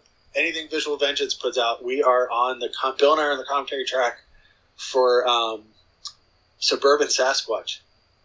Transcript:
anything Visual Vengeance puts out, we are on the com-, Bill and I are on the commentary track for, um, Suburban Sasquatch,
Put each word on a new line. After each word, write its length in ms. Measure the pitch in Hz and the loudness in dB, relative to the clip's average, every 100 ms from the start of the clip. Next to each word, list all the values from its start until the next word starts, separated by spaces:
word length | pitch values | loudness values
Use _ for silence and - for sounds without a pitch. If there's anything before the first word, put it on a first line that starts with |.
| _ _ _ 143 | _ _ _ -4
anything 320 | 165 160 156 | -2 -4 -6
Visual 280 | 156 147 143 | -6 -4 -2
Vengeance 360 | 143 143 139 | -2 0 -4
puts 240 | - 127 120 | -4 -4 -2
out, 260 | 117 117 | -2 -2
we 200 | 120 131 | -4 0
are 260 | 143 123 123 | 2 4 2
on 300 | 117 123 123 | 0 0 -2
the 100 | 120 | -8
com-, 260 | - 131 131 | -6 -6 2
Bill 160 | 143 | 4
and 80 | 156 | 4
I 40 | 147 | 2
are 60 | |
on 60 | 139 | -2
the 40 | 127 | -4
commentary 400 | 139 131 139 131 | -4 -4 -6 -4
track 320 | 127 123 - _ - _ _ _ - | -2 -2 -4 _ -20 _ _ _ -16
for, 520 | - 131 127 123 123 | -4 2 4 4 2
um, 360 | 120 113 110 110 _ _ _ - - _ _ _ _ | 0 0 -6 -12 _ _ _ -18 -18 _ _ _ _
Suburban 480 | - 131 139 147 139 | -2 2 4 4 2
Sasquatch, 720 | - 131 131 - - - - - _ _ _ | 2 2 0 -2 -6 -6 -12 -16 _ _ _